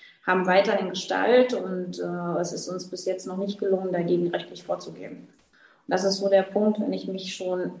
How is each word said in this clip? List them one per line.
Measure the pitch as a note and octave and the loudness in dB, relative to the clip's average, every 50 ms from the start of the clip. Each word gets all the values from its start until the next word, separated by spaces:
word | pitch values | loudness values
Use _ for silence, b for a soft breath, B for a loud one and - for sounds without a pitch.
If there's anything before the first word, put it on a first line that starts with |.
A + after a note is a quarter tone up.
| B B B B - | B B B B -2
haben | - F#3 F#3 F3+ | 0 0 2 4
weiterhin | F3+ F3+ G3 G3+ G#3+ G#3 G3 F#3+ F3+ | 4 6 6 6 6 4 0 0 -2
Gestalt | - F#3+ - - F#3 F#3 F#3+ G#3+ A#3+ B3 B3+ B3 B3 | -4 -6 -4 -2 0 2 4 6 8 6 6 6 2
und, | F#3 F#3 F#3 F#3 F#3 F3+ F3+ F3 F3 | -2 -4 -4 -4 -4 -6 -6 -6 -6
äh, | F3 F3 F3 F3 F3 F3 E3+ E3+ | -6 -6 -4 -4 -4 -2 -2 -2
es | F3 F3 - | -2 -2 -4
ist | - - F3 | -6 -6 -6
uns | F3+ F#3 F3+ - | -6 -8 -8 -8
bis | - F3+ - | -10 -6 -4
jetzt | F#3+ F#3 F#3 - | -4 -4 -4 -6
noch | F#3 F#3 F#3+ | -8 -6 -4
nicht | G3 G3 G3+ - | -4 -4 -4 -2
gelungen, | G3+ G3 F#3+ F#3 F#3+ F#3 F3+ | 0 0 2 2 0 0 -2
dagegen | F3 E3+ E3+ F3+ F3 F3 E3+ | 0 0 2 2 2 2 0
rechtlich | F3 E3+ - - - - - | 0 -2 -4 -8 -14 -12 -6
vorzugehen. | - F3+ F3+ - - E3 F3+ G2 - - | -6 -6 -6 -6 -10 -14 -14 -14 -14 -14
Und | - - - _ _ _ _ _ _ - - _ _ _ - | -16 -18 -20 _ _ _ _ _ _ -20 -20 _ _ _ -2
das | F3 F#3 F#3+ | 0 0 2
ist | G3 F#3+ F#3+ | 2 0 0
so | G3 G3 | 2 4
der | G3 G3 F#3+ | 4 4 4
Punkt, | - - G#3+ G#3 G#3+ G#3+ G#3+ | 4 2 2 2 2 2 2
wenn | - F#3+ F#3+ | 0 -2 -2
ich | F#3 F#3+ F#3+ | -4 -4 -6
mich | F#3 F#3 - - - | -8 -8 -8 -10 -8
schon | - F#3 F#3 F3+ F3+ F3+ F3+ - - | -6 -4 -4 -2 -2 -4 -4 2 6